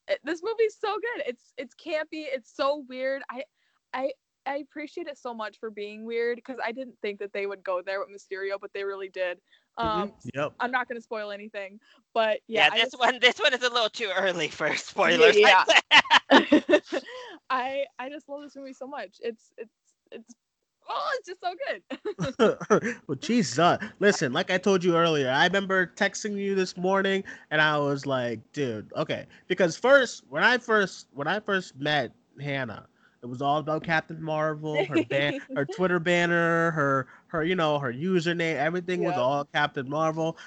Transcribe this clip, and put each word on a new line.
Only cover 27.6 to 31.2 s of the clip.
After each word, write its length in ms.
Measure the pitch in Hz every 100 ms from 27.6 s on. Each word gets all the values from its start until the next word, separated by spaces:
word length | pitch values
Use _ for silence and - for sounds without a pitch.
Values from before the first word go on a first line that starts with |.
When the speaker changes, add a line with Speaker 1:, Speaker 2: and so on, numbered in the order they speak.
Speaker 2:
I 180 | 156 151
was 280 | 143 143 135
like, 340 | 131 120 113 -
"Dude, 400 | 147 131 107 - -
okay." 300 | 151 110 - - -
Because 280 | 185 180 156
first, 480 | 247 277 240 - -
when 140 | 143
I 160 | 208 247
first, 480 | 240 214 196 - -
when 120 | 127